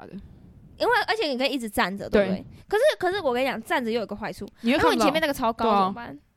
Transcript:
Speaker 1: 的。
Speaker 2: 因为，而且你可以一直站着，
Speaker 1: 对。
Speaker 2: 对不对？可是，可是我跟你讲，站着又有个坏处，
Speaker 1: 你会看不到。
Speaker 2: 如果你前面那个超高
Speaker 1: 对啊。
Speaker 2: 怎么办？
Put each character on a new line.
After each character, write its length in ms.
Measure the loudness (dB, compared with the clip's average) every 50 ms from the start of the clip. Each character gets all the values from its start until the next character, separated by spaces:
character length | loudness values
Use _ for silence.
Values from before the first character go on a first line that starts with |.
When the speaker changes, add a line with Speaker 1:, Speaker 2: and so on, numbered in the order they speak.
| -16
Speaker 1:
的。 60 | -16 -16 -16 -18 -18 -20 -20 -20 -20 -20 -20 -20 -18 -6 -2
Speaker 2:
因 80 | 0
为， 60 | 2 2 2 0 0
而 80 | -2
且 100 | -2 -2
你 100 | -2 0
可 80 | -2 -2
以 60 | -2
一 80 | -2 -4
直 100 | -6 -4
站 220 | -2 -2 -2 -2 -4 -6
着， 100 | -4 0
Speaker 1:
对。 160 | 2 2 2
Speaker 2:
对 40 | 2
不 60 | 0
对？ 80 | -4 -6 -12 -20 -20 -6 -2
可 80 | 2
是， 60 | 4 4 4 2
可 140 | 2 0 0
是 80 | 0 0
我 140 | 0 0 0
跟 80 | 0
你 40 | 0 -2
讲， 120 | -2 -4 -4
站 200 | -2 -2 -2 0
着 60 | 0
又 80 | -2 -2
有 80 | -4
个 80 | -6 -8
坏 180 | -8 -8 -8
处， 160 | -8 -10 -14 -16 -12 -4
Speaker 1:
你 100 | 0 2
会 80 | 2 4
看 60 | 4
不 0 |
到。 80 | 4
Speaker 2:
如 20 | 4
果 0 |
你 60 | 4
前 120 | 4 2
面 80 | 2 2
那 60 | 0
个 80 | 0 0
超 180 | 0 -2 -2
高 120 | 0 0 2
Speaker 1:
对 80 | 2
啊。 60 | 4 4
Speaker 2:
怎 60 | 2
么 60 | 2
办？ 240 | -2 -6 -12 -14 -16 -16 _ _ _